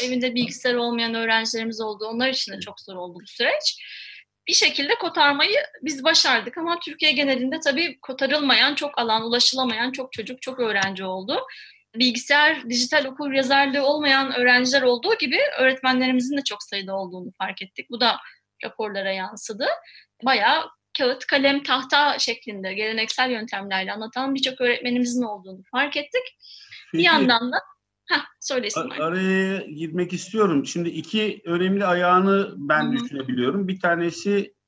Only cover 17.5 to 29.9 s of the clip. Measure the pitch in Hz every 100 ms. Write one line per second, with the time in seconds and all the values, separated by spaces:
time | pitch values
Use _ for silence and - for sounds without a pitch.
17.5 | 190 196 - - 233 233 202 - - _
18.5 | - - - 214 196 196 190 190 220 -
19.5 | 208 330 679 - - _ _ 233 247 214
20.5 | 311 - _ _ - 254 262 - 285 277
21.5 | 277 285 269 277 285 294 - - 233 -
22.5 | 202 190 190 214 220 226 - 254 233 226
23.5 | 196 196 190 190 202 226 247 269 269 262
24.5 | 262 247 240 247 247 247 247 233 202 185
25.5 | 190 - 247 285 285 285 508 508 - -
26.5 | - - - - 160 349 320 220 233 247
27.5 | 302 - _ _ _ - 320 - _ -
28.5 | 262 208 - - - 156 180 190 190 190
29.5 | 190 - 151 160